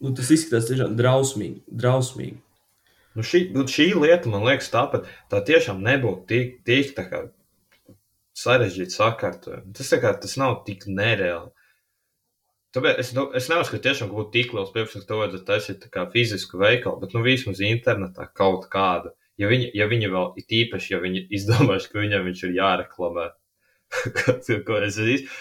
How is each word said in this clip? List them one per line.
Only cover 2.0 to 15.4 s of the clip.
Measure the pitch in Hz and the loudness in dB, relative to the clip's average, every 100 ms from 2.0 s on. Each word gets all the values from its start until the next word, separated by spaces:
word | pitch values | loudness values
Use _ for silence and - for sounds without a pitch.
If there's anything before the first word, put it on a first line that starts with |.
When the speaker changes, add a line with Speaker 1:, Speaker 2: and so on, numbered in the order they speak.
| 123 120 127 117 _ _ _ _ _ _ _ 110 | 0 -6 -12 -12 _ _ _ _ _ _ _ -8
Speaker 2:
Nu, | 113 | 0
šī, | 180 185 | 2 2
nu, | 135 127 | 0 0
šī | - 165 190 | 2 4 4
lieta, | 151 175 127 | 6 6 4
man | 101 117 | 0 2
liekas, | 139 - | 0 0
tāpat, | 117 139 - - - _ | 0 0 -2 -6 -16 _
tā | 101 | -2
tiešām | 117 165 131 95 | 4 4 4 0
nebūtu | 110 135 113 90 - | 0 2 0 -2 -2
tik, | 120 123 - | -2 -2 -4
tik | 117 131 139 - | 0 2 2 -4
tā | 90 | -8
kā | 82 - _ _ _ _ _ _ _ _ _ _ - | -8 -10 _ _ _ _ _ _ _ _ _ _ -6
sarežģīta | - 127 104 90 90 | 2 4 2 -2 -6
sakārtojuma. | - 110 113 95 - - - 95 110 | 0 0 0 -4 -6 -12 -14 -14 -12
Tas | 131 | -2
tā | 156 | 2
kā, | 113 95 | 2 0
tas | 98 135 | -4 -2
nav | 135 - | -2 -2
tik | - 101 98 | -6 -12 -6
nereāli. | 98 110 104 90 85 82 - _ _ _ _ _ _ _ _ _ _ _ | -2 0 0 0 -4 -8 -20 _ _ _ _ _ _ _ _ _ _ _
Tāpēc | 127 143 127 | 0 0 0
es, | 123 | -2
nu, | 123 139 131 | -4 -2 -2
es | 127 | 0
neuzskatu | 170 - 113 | 0 0 -2
tiešām, | 131 135 104 | 0 0 -2
ka | 104 | -6
būtu | 104 | -2
tik | 123 120 104 | -2 0 -2
liels | 98 | -4
pieprasījums, | 113 110 98 | -4 -6 -8
ka | - | -6
tev | 107 | -2
vajadzētu | 101 92 | -2 -4